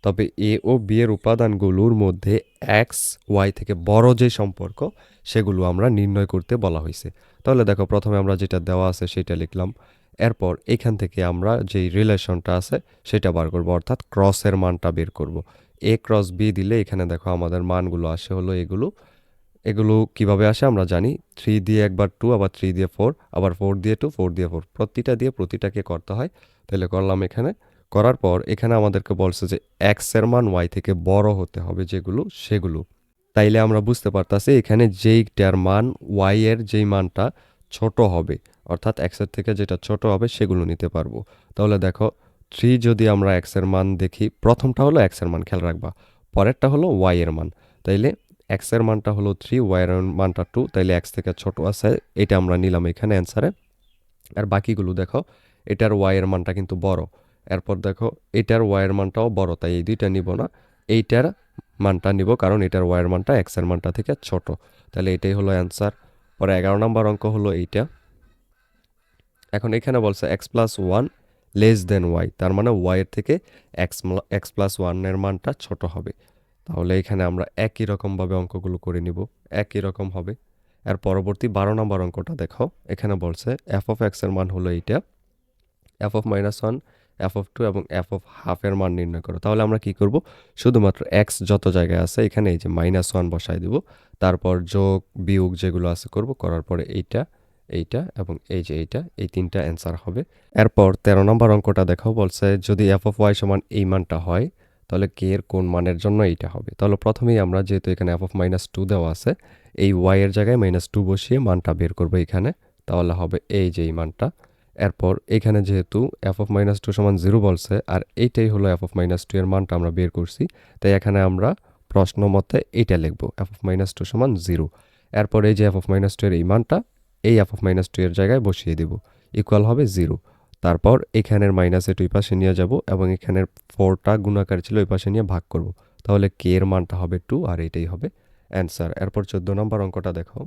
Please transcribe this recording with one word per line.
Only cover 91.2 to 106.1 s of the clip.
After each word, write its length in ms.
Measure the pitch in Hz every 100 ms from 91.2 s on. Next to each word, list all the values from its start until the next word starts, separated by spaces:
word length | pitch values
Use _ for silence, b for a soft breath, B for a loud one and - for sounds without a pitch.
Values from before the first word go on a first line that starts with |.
| 104
x 20 | - 95
যত 140 | 104 95 90
জায়গায় 260 | 87 87 87
আছে 140 | - 110
এখানে 200 | - 104
এই 40 | 82
যে 60 | 87 85
মাইনাস 300 | 85 92 90
ওয়ান 140 | 92 90
বসায় 260 | 85 - 85
দিব, 100 | 90 135 b b b b
তারপর 320 | 92 90 92 90 87
যোগ 240 | 101 98 95 - - 90
বিয়োগ 240 | 98 92 90
যেগুলো 240 | 92 87 87
আছে 120 | 85 -
করব, 140 | 104 117 131
করার 200 | 87 82 -
পরে 140 | 87 - 98
এইটা, 240 | - 113 151 _ _ _ _ 90
এইটা 220 | 82 120 185 -
এবং 140 | 90 78 _
এই 80 | 92 82
যে 80 | 76
এইটা, 180 | 80 127 170 -
এই 60 | 92
তিনটা 240 | 92 90 98
অ্যান্সার 300 | 78 82 85 82
হবে। 160 | - 104 160 b b -
এরপর 260 | 107 - 95 95
তেরো 180 | - 98 98
নম্বর 180 | 113 117 104
অঙ্কটা 260 | 104 95 90
দেখো, 180 | 90 110 113
বলছে 260 | 95 - 98 98 95
যদি 160 | 101 98 98
f 40 | 107
of 60 | 104 104
y 20 | 101
সমান 200 | 98 98 _ 104
এই 60 | 95
মানটা 260 | 95 87 82 85
হয়, 200 | 87 151 _ _ _ _
তাহলে 180 | 90 98 -
k 20 | 92
এর 60 | 98 -
কোন 120 | 95 92
মানের 240 | 87 90 87
জন্য 140 | 104